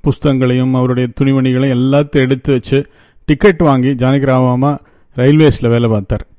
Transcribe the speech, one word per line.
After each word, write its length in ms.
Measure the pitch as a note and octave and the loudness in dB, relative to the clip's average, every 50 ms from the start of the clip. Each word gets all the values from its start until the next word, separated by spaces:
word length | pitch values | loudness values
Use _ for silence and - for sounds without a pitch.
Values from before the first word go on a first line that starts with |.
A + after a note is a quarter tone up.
புஸ்தகங்களையும் 720 | - D3 C3 - - D3+ C3+ C3 C3 B2+ B2+ B2+ B2+ C3 C3 | 0 -2 -4 0 -2 -2 0 0 0 0 0 0 0 0 0
அவருடைய 360 | B2+ B2+ B2+ B2+ B2 B2+ B2 A#2+ - | 0 0 0 0 -2 -2 -4 -4 -2
துணிமணிகளையும் 580 | C#3+ C3+ C3+ C3+ C3 C3 B2+ B2+ C3+ C#3 C3 B2 | -2 0 0 0 0 0 -2 -2 -2 -2 -2 -2
எல்லாத்தையும் 420 | B2+ C3 C#3 C#3+ D3 C#3+ - D3 | 0 0 0 0 -2 0 0 0
எடுத்து 320 | C3 B2+ C#3 C3 - - C#3 | 0 0 -2 -4 -2 -2 -2
வச்சு 340 | A#2+ - - - C#3 D3 - _ _ _ _ _ - _ | -2 -2 -2 -2 -2 -4 -4 _ _ _ _ _ -20 _
ticket 340 | - D3+ C3+ - G#3 F#3 D#3 | -2 -2 2 2 0 2 2
வாங்கி, 300 | F3 D#3 C3+ C3 B2 C3 | 2 2 2 2 0 -2
ஜானகிராம 520 | C#3+ B2 B2 B2+ C3+ C#3 C3+ C3+ C3 B2+ | -2 0 0 0 0 0 0 0 0 2
மாமா 380 | B2+ B2+ B2 B2 C3 C#3+ D3 C#3 - _ _ _ _ _ - | 2 0 0 0 0 -2 -2 -4 -8 _ _ _ _ _ -6
ரயில்வேஸ்ல 520 | - B2 C3+ D3 D#3 D#3 D3 - - - A#2 | 0 2 2 4 4 4 4 2 2 0 0
வேலை 200 | A#2 A#2 A#2+ A2+ | 0 2 0 0
பார்த்தார். 380 | A2 G#2+ F#2+ - G#2+ G#2 - _ - | 0 -2 -2 -4 -6 -6 -6 _ -20